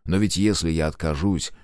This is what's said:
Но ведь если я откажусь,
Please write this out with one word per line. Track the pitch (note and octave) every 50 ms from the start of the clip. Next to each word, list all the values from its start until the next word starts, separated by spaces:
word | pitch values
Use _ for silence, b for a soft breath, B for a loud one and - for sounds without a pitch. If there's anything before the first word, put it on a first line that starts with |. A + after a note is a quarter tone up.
| -
Но | - F2+
ведь | G2 G#2+ F#2+ -
если | F#2 G2+ G#2+ F#2+ - E2 E2
я | D#2+ D#2+ D#2 D#2
откажусь, | - - E2+ D#2+ D2+ C#2+ F2+ G2+ F#2 D#2 - - b b